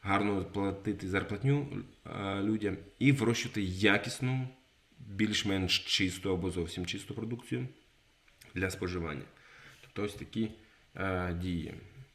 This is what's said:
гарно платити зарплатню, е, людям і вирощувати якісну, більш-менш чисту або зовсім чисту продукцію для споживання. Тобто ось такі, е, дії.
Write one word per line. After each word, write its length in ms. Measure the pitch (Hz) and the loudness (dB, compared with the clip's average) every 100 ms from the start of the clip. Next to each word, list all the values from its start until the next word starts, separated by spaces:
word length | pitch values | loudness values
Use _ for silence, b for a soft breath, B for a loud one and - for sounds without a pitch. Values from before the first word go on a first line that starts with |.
гарно 440 | 101 98 104 101 87 | 2 2 4 0 -2
платити 640 | 98 98 95 - 95 95 | -2 -2 -2 -4 -4 0
зарплатню, 760 | 95 90 101 135 143 139 95 92 - - | 0 0 0 2 2 0 -8 -10 -16 -12
е, 360 | - 98 98 | -6 -2 0
людям 360 | 101 110 101 92 - - | 2 2 0 -2 -8 2
і 120 | 131 | 4
вирощувати 500 | 139 110 117 120 107 | 6 4 2 -2 -2
якісну, 880 | 95 92 104 104 113 - 127 131 127 - _ _ _ - | -2 4 6 6 2 -2 0 0 -4 -10 _ _ _ -20
більш-менш 800 | 110 98 107 104 104 95 90 - | -14 0 2 2 2 2 2 2
чисту 540 | - - 95 87 98 | 2 2 2 0 0
або 180 | 90 92 | 2 0
зовсім 340 | 87 82 - 87 | 0 -2 -4 -4
чисту 280 | 98 - | -6 -6
продукцію 540 | 104 110 120 - 123 127 - _ _ _ _ _ _ - 90 | -6 -6 -6 -4 -4 -4 -10 _ _ _ _ _ _ -10 -2
для 140 | 92 | -2
споживання. 560 | - 90 90 82 71 - - B B B B | 0 -2 0 -2 -4 -10 -18 B B B B
Тобто 220 | B - | B -4
ось 100 | 104 | -4
такі, 380 | - 85 110 110 B B B B - | -4 -6 -2 -2 B B B B -4
е, 380 | 95 92 90 | -2 0 0
дії. 400 | 85 90 85 76 - - - 135 | 0 0 -2 -2 -8 -14 -20 -20